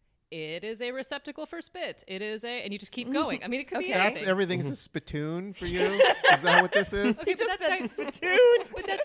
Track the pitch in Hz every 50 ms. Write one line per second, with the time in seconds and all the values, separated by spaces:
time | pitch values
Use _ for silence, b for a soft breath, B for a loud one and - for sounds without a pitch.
0 | _ _ _ _ _ _ 165 165 156 151 165 175 202 214 226 208 247 240 254 269
1 | 262 - 294 277 - 294 285 - 311 - - 339 302 - - 370 330 220 160 -
2 | - - 190 190 208 214 220 220 226 233 240 247 - 202 202 - 202 - - 247
3 | 240 233 269 320 320 262 170 - - 220 240 262 285 - 370 - 370 - 240 185
4 | - 214 - - 214 190 185 196 196 170 180 175 139 139 277 - - - - 147
5 | - - - 147 147 156 165 175 190 202 185 - 180 170 175 180 - 190 196 202
6 | - - - - - - - 135 151 180 180 - - - - - 202 - 208 202
7 | 202 247 214 - 339 403 370 - 453 381 370 392 381 302 - - 240 - - -
8 | 302 285 - - 330 370 370 427 494 480 480 466 - - - 370 392 392 392 392
9 | 587